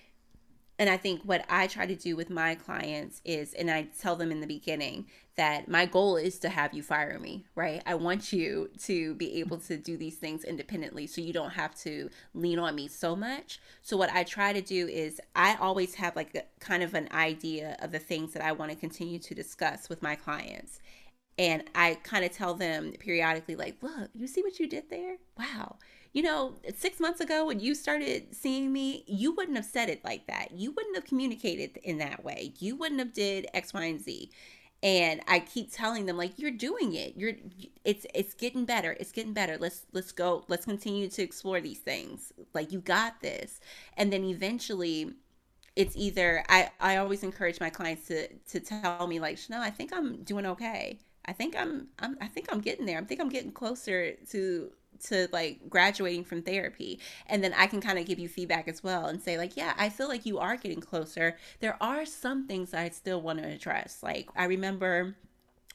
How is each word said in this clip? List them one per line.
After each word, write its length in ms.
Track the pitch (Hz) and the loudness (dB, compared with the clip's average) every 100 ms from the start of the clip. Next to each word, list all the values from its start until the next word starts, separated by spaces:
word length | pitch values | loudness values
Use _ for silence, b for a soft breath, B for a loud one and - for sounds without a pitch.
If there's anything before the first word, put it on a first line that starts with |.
| b b _ - - - - - | b b _ -20 -20 -20 -8 2
And 120 | 202 | 4
I 60 | 185 | 4
think 260 | 196 175 | 2 -2
what 220 | 202 175 - | 2 0 4
I 180 | 175 190 | 4 2
try 200 | 214 180 | 0 -2
to 80 | |
do 220 | 185 180 165 | -2 -2 -2
with 120 | 165 | -2
my 280 | 175 160 165 | 0 0 0
clients 640 | - - 156 151 147 - | -4 -4 -4 -4 -6 -8
is, 300 | - 160 147 | -4 -2 -2
and 160 | - 170 | -2 0
I 180 | 156 151 - | 2 0 -4
tell 180 | 190 170 | 0 0
them 160 | 165 | 0
in 80 | 156 | -2
the 60 | 156 | -4
beginning, 600 | 147 - 156 139 - 202 b b - | -6 -2 -2 -2 -6 -10 b b 2
that 320 | 156 147 - | 4 4 4
my 180 | 170 175 | 4 6
goal 300 | 185 202 175 | 8 6 6
is 220 | 170 - | 2 0
to 100 | 170 | 0
have 240 | 160 147 | 2 0
you 80 | 147 | 0
fire 360 | 147 151 147 151 | 0 2 2 -2
me, 280 | - 208 - | -8 -10 -8
right? 280 | - 170 156 - | -2 -2 -2 0
I 80 | |
want 380 | 170 170 190 208 | 0 2 0 0
you 360 | 190 160 151 - - | 0 2 0 -4 -6
to 340 | - 180 160 | -2 0 0
be 260 | 151 170 - | -2 -4 -2
able 180 | 165 165 | -2 -4
to 180 | - 160 | -4 -6
do 180 | 165 165 | -4 -6
these 200 | 160 160 | -6 -8
things 280 | 156 156 | -6 -6
independently 600 | 156 160 143 - 156 - 147 | -4 -6 -4 -4 -4 -6 -8
so 140 | - | -6
you 120 | 165 | -2
don't 200 | 165 143 | -2 -2
have 220 | - 156 - | -2 -4 -4
to 280 | 170 147 143 B B | -6 -4 -6 B B
lean 240 | 165 175 170 | -2 2 2
on 160 | 170 | 2
me 140 | 147 143 | -2 -6
so 260 | - 170 | -2 -2
much. 460 | 175 220 277 - - b b | 0 -2 -4 -8 -14 b b
So 160 | - 196 | -2 4
what 160 | 180 | 4
I 120 | 180 | 4
try 280 | 175 - 202 | 2 4 2
to 80 | 202 | 2
do 280 | 190 185 175 | 0 0 0
is 320 | - 156 156 - - | 0 -2 -4 -2 6
I 180 | 190 | 6
always 400 | 190 190 190 180 | 6 4 4 2
have, 220 | - 175 170 | 0 -2 -2
like, 180 | 160 | -4
a, 80 | 156 - - | -6 -8 -10
kind 220 | - 180 | 0 2
of 100 | 170 | 2
an 160 | 165 156 | 0 0
idea 640 | 160 160 160 160 156 151 - | 2 2 2 -2 -4 -4 -6
of 120 | 165 | -4
the 60 | 165 | -4
things 360 | - 165 160 | -2 -2 -2
that 100 | 160 | -2
I 80 | 156 | 0
wanna 240 | 156 151 156 | 0 -2 -6
continue 420 | 160 - 170 170 | -8 -6 -6 -6
to 140 | - | -8
discuss 540 | - - - 156 - - | -10 -10 -2 -2 -2 -8
with 140 | 165 | -6
my 140 | 151 151 | -4 -4
clients. 640 | - 147 - - - - - b b b _ - | -4 -6 -6 -12 -12 -16 -18 b b b _ 2
And 260 | 175 160 156 | 4 4 0
I 240 | - 170 160 | 4 6 4
kinda 240 | - 214 180 | 0 0 0
tell 260 | - 185 | 0 -2
them 380 | 175 175 156 156 | 0 0 0 -4
periodically, 640 | - - 170 160 160 160 160 | -6 0 4 4 2 -2 -6
like, 260 | 139 - | -6 -6
"Look, 280 | 254 320 202 | -8 -6 -8
you 140 | 226 254 | -6 -4
see 160 | 311 | 0
what 180 | 392 370 | 0 0
you 60 | 311 | -2
did 240 | 330 - | -2 -6
there? 260 | - 359 370 - - | -6 -6 -8 -12 -10
Wow. 400 | 254 262 - - b b b | -8 -6 -8 -12 b b b
You 100 | 269 | 0
know, 340 | 320 302 262 - - - | 2 2 0 -4 -10 -2
six 240 | 349 - | -2 2
months 220 | 330 339 | 0 2
ago 240 | 330 311 311 | 2 2 2
when 120 | 214 | 2
you 160 | 226 | 0
started 600 | 294 - 294 285 - - - | 0 2 0 2 -2 -4 -4
seeing 340 | 277 262 269 | 0 2 2
me, 320 | 269 269 269 - | 2 0 -2 -2
you 260 | 196 254 | 0 2
wouldn't 240 | 339 370 262 | 2 0 0
have 80 | |
said 240 | 208 254 233 | -2 0 0
it 160 | 156 | 0
like 220 | - - - | -4 -6 -4
that. 260 | - - | -4 -4
You 200 | 180 220 | -6 -6
wouldn't 220 | 302 440 | -4 -2
have 120 | 381 - | -4 0
communicated 720 | 262 262 226 226 170 147 - | 0 0 0 -2 -2 -4 -8
in 180 | - 156 | -4 -4
that 240 | 147 - | -4 -6
way. 300 | - 143 143 - | -6 -6 -8 -6
You 180 | 190 269 | -6 -2
wouldn't 240 | 320 277 | -2 0
have 140 | 247 | -2
did 320 | 226 202 196 - | 0 0 0 -2
X, 180 | - - | -4 -4
Y, 100 | 202 | -4
and 160 | 165 156 | -4 -4
Z." 320 | - - - B B B B B | -6 -10 -12 B B B B B
And 400 | 196 185 170 156 - | 6 6 6 4 4
I 140 | 180 | 4
keep 320 | 175 247 214 | 4 -6 -6
telling 320 | - 220 226 | -2 -2 0
them, 140 | 196 175 | -2 -2
like, 200 | 175 - | -4 -4
"You're 120 | 294 | -4
doing 420 | 233 240 466 269 | -4 -4 0 0
it. 240 | 165 67 67 | 0 -4 -4
You're, 160 | 214 - - - - - | -4 -4 -10 -18 -20 -4
it's, 220 | - 208 - | 0 0 0
it's 200 | - 196 | -2 -2
getting 320 | - 240 254 240 | -2 -2 0 0
better. 280 | 233 165 - | 2 0 -2
It's 120 | - | -6
getting 200 | - 220 | -6 -4
better. 240 | 214 185 160 | 0 0 0
Let's, 300 | 175 - - | -2 -4 -6
let's 200 | 185 185 | -6 -4
go. 320 | - 180 175 - | 0 2 2 0
Let's 180 | 175 196 | -2 -2
continue 420 | 202 214 202 196 | -4 -2 0 0
to 140 | - | -2
explore 400 | 175 - 190 185 | -4 -4 -2 -2
these 160 | 160 - | -2 -6
things. 560 | - 117 - - - - - | -4 -4 -6 -12 -14 -18 -6
Like, 200 | 160 156 | -4 -2
you 80 | 185 | -2
got 400 | 190 180 226 226 | 2 4 4 -2
this." 360 | 151 - - - B B B B | -6 -6 -8 -12 B B B B
And 160 | 202 | 4
then 120 | 196 | 4
eventually 920 | 190 175 190 240 - 196 175 156 156 - _ _ _ _ - - | 2 0 0 -2 -2 0 0 0 -2 -8 _ _ _ _ -2 4
it's 200 | 190 - | 4 4
either, 480 | 202 190 175 165 - | 0 4 6 6 8
I, 200 | 185 - - | 8 8 4
I 180 | 190 190 | 4 4
always 260 | 196 202 | 4 0
encourage 360 | 190 - 180 170 | -2 0 0 0
my 120 | 165 | -2
clients 360 | - 165 160 - | -2 -4 -4 -2
to, 200 | 160 - | -2 -4
to 320 | - - 185 | -8 -8 -6
tell 460 | - 214 196 175 175 | -6 -2 0 0 0
me, 120 | 165 | 0
like, 200 | 160 - | -2 -4
"Chanel, 240 | - 233 | -6 -4
I 80 | 208 | -4
think 240 | 208 320 | -4 -6
I'm 300 | 370 285 - | -2 -2 -2
doing 200 | 180 202 | -4 -2
okay. 540 | 196 180 233 220 - - b b | -2 -2 -4 -4 -4 -8 b b
I 80 | - | -12
think 220 | 190 269 - | -6 -4 -2
I'm, 300 | 330 294 - - | -2 -4 -8 -8
I'm, 180 | 226 277 | -6 -6
I 60 | 208 | -8
think 220 | - - | -8 -4
I'm 100 | 208 | -2
getting 240 | 214 - | -2 -2
there. 140 | 220 160 | -2 -2
I 60 | |
think 160 | 196 - | -4 -2
I'm 80 | 302 | -2
getting 240 | 165 - | -2 -4
closer 640 | - 226 247 - 185 170 - - | -6 -6 -4 -2 0 0 -4 -6
to, 420 | 196 190 175 - - _ - | -2 0 0 -4 -12 _ -14
to, 240 | - 196 175 | 0 2 2
like, 380 | 175 160 - - | 2 -2 -4 2
graduating 540 | 185 190 202 190 175 | 8 8 6 0 0
from 180 | 180 170 | -2 -4
therapy." 560 | 170 196 180 - - - B B B | -2 0 -2 -4 -8 -8 B B B
And 160 | 208 | 2
then 100 | 190 - | 4 6
I 120 | 190 | 6
can 120 | 208 | 6
kinda 220 | 190 185 | 0 0
give 160 | 170 170 | 0 -4
you 100 | 170 | -6
feedback 380 | 170 175 165 160 | -4 0 0 0
as 160 | 160 | -6
well 240 | 190 180 156 | -2 0 0
and 160 | 165 | -2
say, 160 | 185 170 | -2 -2
like, 180 | 175 240 | -2 -2
"Yeah, 160 | - - | -2 2
I 100 | 208 | 0
feel 200 | 208 277 | 0 -2
like 180 | 247 226 | -2 -2
you 120 | 196 | 0
are 160 | 175 247 | 0 -2
getting 240 | 208 160 | -4 -6
closer. 580 | - 175 160 - 165 165 B B | -4 -4 -4 0 0 0 B B
There 200 | 220 - | -2 0
are 240 | 220 285 | 0 0
some 440 | 311 - 254 269 269 | -4 -4 -2 -2 -2
things 260 | 190 180 | -2 -2
I 140 | 170 170 | -2 -4
still 340 | 165 - 185 | -4 -2 -2
wanna 240 | 160 160 156 | 0 -2 -2
address. 560 | 151 - - - - | -4 -2 -2 -2 -6
Like, 280 | - 76 - | -4 -4 -4
I 120 | - 180 | 0 2
remember, 680 | 185 190 190 185 175 180 196 - _ _ _ - | 2 0 0 2 2 2 -4 -16 _ _ _ -16